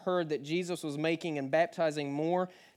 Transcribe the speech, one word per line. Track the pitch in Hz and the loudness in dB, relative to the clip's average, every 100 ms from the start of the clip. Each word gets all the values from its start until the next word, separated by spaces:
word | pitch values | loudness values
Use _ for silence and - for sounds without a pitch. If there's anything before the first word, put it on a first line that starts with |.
heard | 190 180 160 | 0 0 0
that | 143 | -2
Jesus | 143 170 180 175 | -2 -2 -2 -4
was | 160 143 | -4 -2
making | 160 165 175 147 | 0 0 -2 -4
and | 135 | 2
baptizing | 156 170 - 165 151 143 | 2 2 2 0 0 -2
more | 143 160 180 180 - - | -2 0 0 0 -6 -20